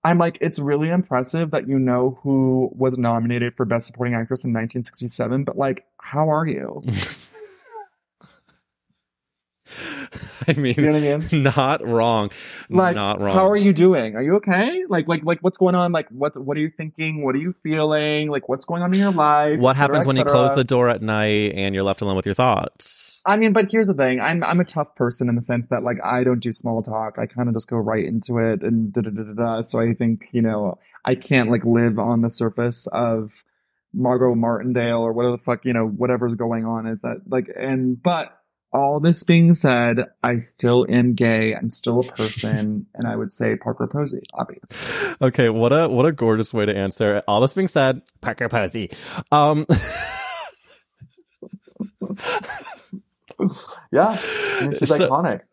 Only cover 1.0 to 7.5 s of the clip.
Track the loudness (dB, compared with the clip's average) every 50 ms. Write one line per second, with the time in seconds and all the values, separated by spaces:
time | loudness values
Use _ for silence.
1 | 0 _ -2 -2 -2 -2 -2 -2 -2 -2 -2 -4 -2 0 0 0 2 2 2 2
2 | 0 0 -2 -4 -4 0 2 2 2 2 2 2 0 -2 -2 -2 -2 0 0 0
3 | 0 0 0 0 0 -2 -2 -2 -2 -4 -2 -4 -2 0 0 -2 -4 -8 -8 -6
4 | -4 -4 -2 -4 -4 -4 -6 -6 -4 -4 -4 -2 -4 -4 -6 -8 -8 -8 _ -10
5 | -10 -10 -6 -6 -4 -2 -2 -2 -4 -4 -4 -2 -2 -2 -4 -6 _ _ _ -20
6 | -18 -6 -2 -2 0 0 0 0 0 -2 -4 -6 -8 -10 -12 -8 -6 -6 -4 -4
7 | -6 -8 -10 -16 -20 -20 _ -20 -20 -20